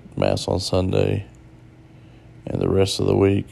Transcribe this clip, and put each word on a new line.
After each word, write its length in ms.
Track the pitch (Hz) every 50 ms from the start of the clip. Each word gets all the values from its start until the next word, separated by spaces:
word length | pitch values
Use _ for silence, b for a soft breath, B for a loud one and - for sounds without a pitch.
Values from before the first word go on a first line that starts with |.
| - - -
Mass 320 | - - 50 98 101 -
on 140 | - - 95
Sunday 640 | - - - 92 92 95 - - - - - 98 101 - - - - - - - - - - - - - B B B B B B B B B B -
and 160 | - - -
the 80 | - -
rest 320 | 90 95 95 95 - -
of 40 | -
the 80 | 98 98
week 300 | 98 98 98 98 98 - -